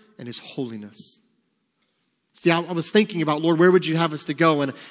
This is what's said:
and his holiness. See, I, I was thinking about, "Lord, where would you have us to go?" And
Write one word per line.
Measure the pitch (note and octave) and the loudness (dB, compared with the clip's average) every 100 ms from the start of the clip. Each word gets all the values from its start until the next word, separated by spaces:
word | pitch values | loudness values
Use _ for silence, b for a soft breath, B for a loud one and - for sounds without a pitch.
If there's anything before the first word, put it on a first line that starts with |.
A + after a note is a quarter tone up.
| B - | B -18
and | A#2+ | -12
his | A#2 | -12
holiness. | - - B2 A2 G#2 - - - _ _ _ _ _ _ _ _ _ _ _ | -12 -8 -8 -10 -14 -14 -14 -16 _ _ _ _ _ _ _ _ _ _ _
See, | - F3 | -4 0
I, | E3 | 0
I | E3+ | -2
was | E3+ D#3 | -6 0
thinking | G#3+ G#3+ E3+ | 2 2 0
about, | D3+ D3+ | -2 0
"Lord, | E3 D#3+ | 2 4
where | F3+ | 6
would | F#3 D#3+ | 6 2
you | D#3+ | 0
have | E3 | -2
us | D3+ | -2
to | - | -6
go?" | C#3 E3 D3 | 2 2 4
And | C#3 - B | 0 -6 B